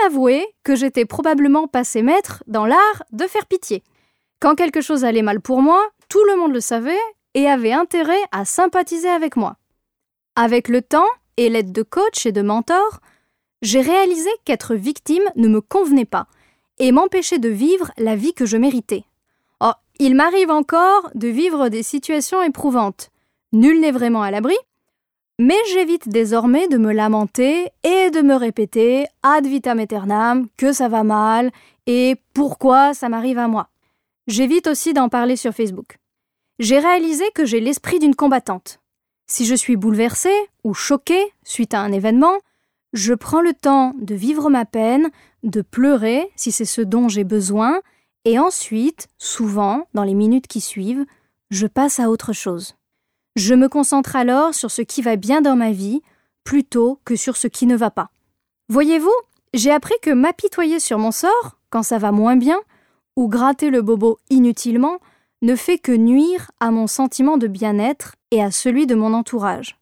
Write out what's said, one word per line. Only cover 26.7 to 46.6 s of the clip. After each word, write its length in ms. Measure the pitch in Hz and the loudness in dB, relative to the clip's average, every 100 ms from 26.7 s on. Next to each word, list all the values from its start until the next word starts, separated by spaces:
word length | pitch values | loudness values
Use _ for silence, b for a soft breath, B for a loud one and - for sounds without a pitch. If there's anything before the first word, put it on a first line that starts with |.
| 254 | 2
me 160 | 214 | 2
lamenter 800 | 214 214 214 208 - 262 330 359 _ | 2 2 0 -2 0 0 0 -4 _
et 280 | 320 381 370 | 0 2 2
de 100 | 320 | 2
me 140 | 285 | 2
répéter 720 | 262 233 220 214 226 233 262 294 - | 2 0 -4 -4 2 2 2 -2 -2
ad 240 | 277 302 277 | 2 2 2
vitam 320 | 269 247 226 | -2 -2 -4
aeternam 720 | 214 214 196 208 233 254 233 - | -4 -6 -2 0 0 0 -4 -2
que 140 | 262 | -2
ça 140 | 269 247 | 0 -2
va 140 | 220 | 0
mal 480 | 214 214 214 226 247 b b b - | 0 2 2 0 -2 b b b -2
et 300 | 247 254 262 _ | 0 2 0 _
pourquoi 580 | 269 285 - 269 262 285 | -4 -2 0 4 6 4
ça 160 | 277 240 | 2 -4
m'arrive 300 | 226 247 240 | -4 -4 -2
à 100 | 233 | -2
moi. 220 | 220 - _ _ _ _ _ - | -2 -6 _ _ _ _ _ -6
J'évite 400 | 214 262 349 339 | -2 2 2 0
aussi 260 | 294 330 | -2 -2
d'en 160 | 285 247 | 0 0
parler 280 | 247 240 254 | 0 -2 -2
sur 180 | 240 | -4
Facebook. 420 | 226 214 185 - - _ _ _ _ _ - | -4 -6 -6 -16 -20 _ _ _ _ _ -6
J'ai 200 | 220 269 | 2 2
réalisé 460 | 330 359 330 302 415 | 4 2 0 -2 -4
que 120 | - 269 | -2 0
j'ai 140 | 226 | 0
l'esprit 400 | 226 285 - 349 | -2 -4 -4 0
d'une 140 | 302 | 2
combattante. 680 | - 285 254 - 185 - - _ _ _ _ - | 2 2 0 -2 -10 -10 -20 _ _ _ _ -10
Si 200 | - 226 | -4 0
je 80 | |
suis 220 | 254 - 220 | 0 0 0
bouleversée 600 | 220 214 233 - 370 403 403 _ | 0 0 -2 -2 0 0 -2 _
ou 120 | 220 | -6
choquée 580 | 190 - 285 - 359 403 _ | -6 -2 -2 0 0 0 _
suite 300 | - - 226 | -14 -6 -4
à 80 | 208 | -2
un 100 | 208 | -2
événement, 460 | 196 214 240 320 392 _ _ _ _ _ | -2 2 4 4 2 _ _ _ _ _
je 200 | 220 202 | -6 -2
prends 300 | 240 - 311 | -4 -2 0
le 100 | 339 | 0
temps 400 | - 277 277 254 262 | 0 0 2 2 -4
de 160 | 208 | -8
vivre 340 | 202 226 302 294 | -4 -2 -2 2
ma 160 | 262 | 0
peine, 460 | 220 226 220 262 311 b b b | 0 -2 0 2 0 b b b
de 180 | 226 214 | -6 -4
pleurer 720 | - - 277 262 220 254 381 | -6 0 2 2 0 -2 -4
si 160 | - 233 | -6 -6
c'est 140 | - | -4